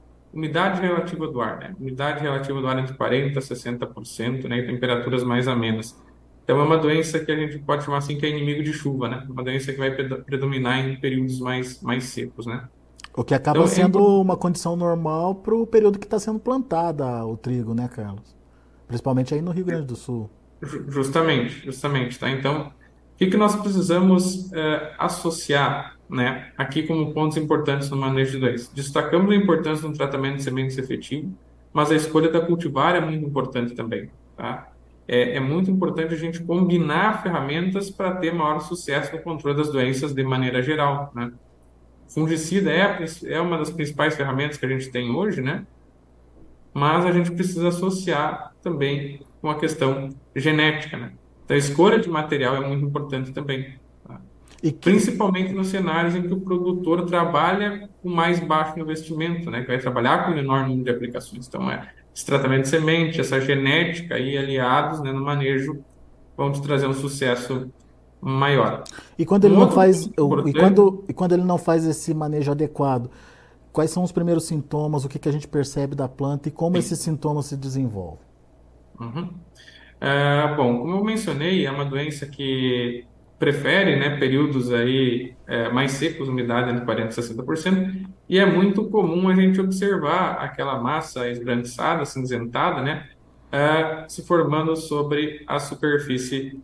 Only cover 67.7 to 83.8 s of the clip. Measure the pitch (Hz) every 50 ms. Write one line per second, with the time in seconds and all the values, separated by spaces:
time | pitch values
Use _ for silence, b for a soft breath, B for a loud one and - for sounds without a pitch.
67.7 | - _ _ - _ _ _ _ _ _ - 135 131 135 139 143 143 127 110 -
68.7 | - - - - B B B B B B - - 196 202 196 202 196 196 190 -
69.7 | - 185 190 185 190 160 - - - - 147 139 139 143 143 147 139 151 180 196
70.7 | 190 202 202 190 190 190 - - 139 - 185 175 180 175 180 180 175 165 - 175
71.7 | 165 165 160 160 151 156 - 170 156 156 156 151 151 151 139 143 143 147 156 147
72.7 | - - 143 139 131 123 120 127 B B B B B B B B B B B -
73.7 | - 156 156 156 - 180 180 175 - 180 170 170 170 165 160 - 165 151 135 -
74.7 | 151 151 151 151 151 143 131 135 - 147 - 151 143 151 143 - - 147 143 139
75.7 | - 147 139 139 143 143 139 131 135 - 139 139 143 139 - 156 147 - 165 170
76.7 | 185 180 - - 165 151 - 170 156 - - 151 147 147 139 - 147 139 135 139
77.7 | 131 135 131 120 104 95 90 82 80 - - _ _ _ _ _ _ _ - -
78.7 | - - - _ - - 117 117 123 165 175 175 - - - - - B B B
79.7 | B B B B B B 131 139 139 143 143 143 143 147 151 143 147 147 131 120
80.7 | 120 120 127 165 185 196 208 220 220 214 - 170 143 139 151 180 190 180 143 135
81.7 | 139 143 139 139 135 139 147 151 143 - 143 139 - - 139 135 131 131 131 127
82.7 | 123 123 120 120 120 - - - _ _ _ _ _ - - 143 143 143 - 135
83.7 | 160 196